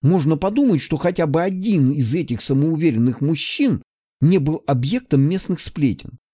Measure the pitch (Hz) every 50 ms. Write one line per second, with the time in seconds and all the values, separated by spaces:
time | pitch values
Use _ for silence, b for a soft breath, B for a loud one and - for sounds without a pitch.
0 | - 135 180 190 139 147 160 151 - 190 208 262 285 254 190 143 - - 165 147
1 | - 175 165 - 165 156 135 165 175 190 190 185 185 226 208 170 135 127 - 135
2 | 127 107 131 180 156 - 120 104 - - 139 135 147 160 165 151 160 165 123 110
3 | 117 127 123 - 139 143 165 143 - - - - 277 262 180 - - _ _ _
4 | _ _ _ _ 135 156 185 185 139 147 156 156 _ - 143 123 123 139 202 254
5 | - _ - 135 135 151 180 190 - - 180 - - - - - 147 131 95 -
6 | - - - - _ _